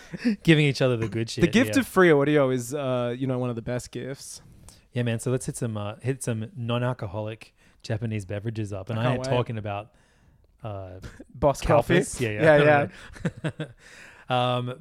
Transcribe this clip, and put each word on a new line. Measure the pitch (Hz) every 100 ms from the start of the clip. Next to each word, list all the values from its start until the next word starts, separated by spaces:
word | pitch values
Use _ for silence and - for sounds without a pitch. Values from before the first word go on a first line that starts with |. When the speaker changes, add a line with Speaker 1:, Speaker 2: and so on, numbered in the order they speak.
| -
Speaker 1:
<laughs> | - 240 208
Giving | - 156 147
each | 131
other | 131 120
the | 110
good | 113 117
Speaker 2:
The |
Speaker 1:
shit, | - 170
Speaker 2:
gift | 220 247 110
Speaker 1:
yeah. |
Speaker 2:
of | 233
free | - 180
audio | 143 143 151 135
is, | 127 120
uh, | 147 135 127 120 123
you | 131
know, | 127
one | 123
of | 117
the |
best | 113 123 -
gifts. | 123 120 139 - - - - - - _
Speaker 1:
Yeah, | 123
man. | 120 113
So | -
let's | 127 -
hit | -
some, | 123 107
uh, | 104 107
hit | 123 135
some | - 110 110 -
non-alcoholic | 117 120 123 127 107 101 107 110 - _ _ _
Japanese | - 110 117 107 92
beverages | 104 107 110 104
up, | 98 95
and | 110
Speaker 2:
I |
Speaker 1:
I | 120
Speaker 2:
can't | 127
Speaker 1:
ain't | 127
Speaker 2:
wait. | 123
Speaker 1:
talking | 117 110
about, | 104 101 110 _ _ _ _ _ _ _
uh, | 113 98 95 92 -
Speaker 2:
<laughs> | - - 131
Boss | 147 135
Coffee. | - 151 - 170
Speaker 1:
Calpis. | - -
Yeah, | 117
yeah. | 104 156 147
Speaker 2:
Yeah, | 147 147 143 - - - 160 - 156 -
yeah. | 139
Speaker 1:
<laughs> | - - - - - -
Um, | 127 123 123 123 127